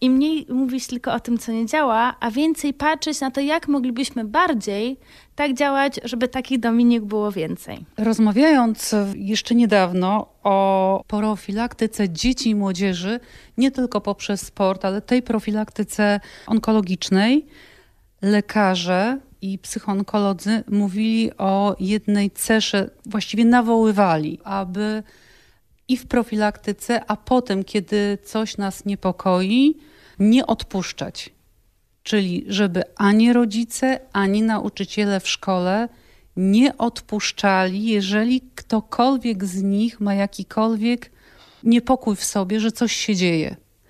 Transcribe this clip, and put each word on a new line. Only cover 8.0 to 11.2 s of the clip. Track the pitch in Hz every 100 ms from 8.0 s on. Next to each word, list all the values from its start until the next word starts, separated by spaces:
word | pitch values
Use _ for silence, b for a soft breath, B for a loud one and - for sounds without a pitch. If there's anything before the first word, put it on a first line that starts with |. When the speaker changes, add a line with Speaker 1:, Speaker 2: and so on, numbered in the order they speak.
| 220 214 214 202 302 285 233 220 - 214 202
Speaker 2:
jeszcze | 196 196 214 -
niedawno | 240 233 208 185 180 185 208 - _
o | 202 196 196 190 190 196 -
profilaktyce | 208